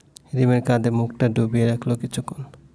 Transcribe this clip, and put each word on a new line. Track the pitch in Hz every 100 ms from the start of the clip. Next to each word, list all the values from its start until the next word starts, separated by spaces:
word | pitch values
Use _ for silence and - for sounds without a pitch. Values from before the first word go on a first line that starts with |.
| _ - - 131
রিমের | 127 123
কাঁধে | 123 120 117
মুখটা | 117 117 - 123
ডুবিয়ে | 113 113 117 117
রাখলো | 117 131 120
কিছুক্ষণ, | 127 - - - 131 - -